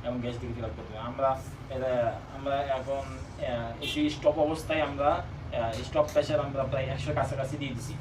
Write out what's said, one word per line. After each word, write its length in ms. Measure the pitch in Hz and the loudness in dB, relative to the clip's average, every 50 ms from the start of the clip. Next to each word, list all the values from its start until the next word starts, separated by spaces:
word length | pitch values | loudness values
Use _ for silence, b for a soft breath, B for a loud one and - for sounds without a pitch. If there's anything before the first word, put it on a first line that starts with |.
| - | -4
এবং 120 | 120 123 - 240 | -2 -4 -2 -2
গ্যাস 120 | 123 120 - | -4 -4 -4
দেখে 140 | - 120 120 | -6 -6 -4
ফিল 100 | - 117 - | -4 -6 -6
আপ 40 | - | -6
করতে 160 | - - - | -8 -10 -10
পারবেন। 180 | 113 - 117 120 | -8 -8 -8 -6
আমরা 160 | 123 135 135 135 165 - - - - - - - 135 | -2 4 4 4 4 2 -4 -10 -10 -12 -10 -6 -4
এটা, 180 | 127 131 127 127 123 117 113 - - - - 139 | -2 0 2 2 4 4 2 0 -2 -10 -10 -10
আমরা 200 | 139 139 139 139 139 139 139 135 131 | -4 -2 0 0 0 2 0 0 -2
এখন, 260 | 123 135 139 139 135 | 0 -2 -2 -2 -2
আহ, 800 | 135 131 - - - - - 151 131 123 117 117 117 117 - - | -6 -8 -10 -10 -10 -8 -6 -4 -2 -2 -2 -4 -4 -6 -6 -6
এসি 180 | - - 147 151 147 - | -2 2 2 2 2 2
স্টপ 220 | - - 147 147 156 151 | 4 4 4 6 6 4
অবস্থায় 360 | 156 160 156 - - 156 156 151 139 | 4 4 -2 0 0 2 2 2 0
আমরা, 220 | 139 139 143 147 | 2 4 4 4
আহ, 640 | 165 - - - - - - - - 120 113 113 113 117 127 | 4 4 0 -4 -8 -8 -8 -4 -2 0 0 0 0 -2 -6
স্টপ 200 | - - 156 147 - | 0 2 2 2 6
প্রেশার 280 | - 151 147 - 156 147 139 | 4 2 4 4 2 2 2
আমরা 160 | 139 135 135 - - | 2 0 -2 0 0
প্রায় 160 | 143 135 131 - | 0 0 0 0
একশোর 220 | - - - 147 147 - | -2 -2 -2 0 0 0
কাছাকাছি 360 | - - - 131 135 135 147 143 | 0 0 0 -2 -2 -4 -2 -4
দিয়ে 120 | 143 135 120 | -4 -4 -4
দিছি। 180 | 117 - - - - | -6 -6 -6 -6 -8